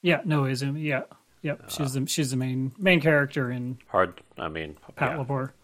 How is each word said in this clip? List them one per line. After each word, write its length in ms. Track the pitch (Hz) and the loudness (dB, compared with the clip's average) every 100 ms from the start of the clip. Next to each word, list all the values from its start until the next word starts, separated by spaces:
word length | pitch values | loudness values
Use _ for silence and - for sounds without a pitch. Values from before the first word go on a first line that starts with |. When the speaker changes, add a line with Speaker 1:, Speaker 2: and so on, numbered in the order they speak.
Speaker 1:
Yeah, 180 | 175 156 196 | 2 2 2
Noah 220 | 151 135 | 2 2
Izumi, 360 | 131 139 147 | 0 -2 -2
yeah. 200 | 151 131 - - _ _ | -2 -2 -4 -16 _ _
Yep, 180 | 156 143 | -6 -6
Speaker 2:
Uh, 40 | - | -8
Speaker 1:
she's 240 | - 143 | -4 -2
the, 140 | 135 135 | -2 -2
she's 240 | - 139 | -2 -2
the 60 | 127 | -2
main, 340 | 131 131 131 - | -2 -2 -4 0
main 220 | 190 175 | 4 4
character 500 | 151 147 139 147 123 | 6 4 2 -2 -4
in 260 | 123 123 127 _ | -4 -6 -8 _
Speaker 2:
hard, 320 | 98 92 85 - - | 2 2 0 -20 -10
I 100 | 82 | -8
mean, 300 | 80 78 76 - - | -6 -8 -10 -18 -4
Speaker 1:
Pat 160 | 139 | -2
Speaker 2:
yeah. 60 | 156 | -2
Speaker 1:
Labor. 340 | 131 139 135 _ | -4 -4 -6 _